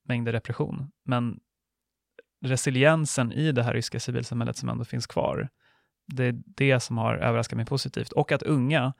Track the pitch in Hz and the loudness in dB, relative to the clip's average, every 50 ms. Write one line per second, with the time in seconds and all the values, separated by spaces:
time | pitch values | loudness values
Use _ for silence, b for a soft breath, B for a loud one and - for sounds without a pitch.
0 | _ - 127 120 120 117 113 117 - - 120 - 147 - - - 139 143 - _ | _ -4 -2 -2 0 0 -2 -2 -4 -4 -4 -4 -2 -4 -4 -8 -8 -10 -12 _
1 | - - 123 120 120 120 - - _ _ _ _ _ _ _ _ _ _ _ _ | -4 -2 0 0 0 -2 -4 -8 _ _ _ _ _ _ _ _ _ _ _ _
2 | _ _ _ - - _ _ - - 127 131 127 - 147 131 127 135 151 160 160 | _ _ _ -20 -20 _ _ -6 -2 0 0 0 0 2 4 6 6 6 6 6
3 | 156 143 - - 123 117 - - 151 160 147 123 120 123 - 120 120 - - 117 | 2 0 0 0 0 0 0 0 0 2 2 2 2 2 0 -2 -2 -2 -4 -6
4 | - - 123 127 123 - 120 120 117 120 120 - 127 120 117 120 120 - - 120 | -4 -4 -4 -4 -4 -4 -2 -2 -2 -2 -4 -4 -4 -4 -4 -4 -4 -4 -6 -6
5 | 120 - - - - - - - - 135 _ _ _ _ _ _ _ _ _ _ | -6 -4 -2 0 0 0 0 -2 -4 -6 _ _ _ _ _ _ _ _ _ _
6 | _ - 135 127 127 123 120 120 - - - - 135 135 131 123 - - 120 113 | _ -10 -4 -2 0 0 -2 -4 -8 -10 -2 0 4 4 4 4 2 0 -2 0
7 | 110 113 113 - - 120 117 117 113 - - 117 113 - 139 135 - - - 117 | 0 0 0 0 0 2 2 2 0 -2 -2 -4 -2 -2 -2 -2 -2 -4 -4 -6
8 | 117 - - - 147 - 147 139 139 - 151 139 123 131 156 151 123 131 135 _ | -6 -2 0 0 0 2 0 -2 0 2 2 2 2 2 2 2 2 0 -2 _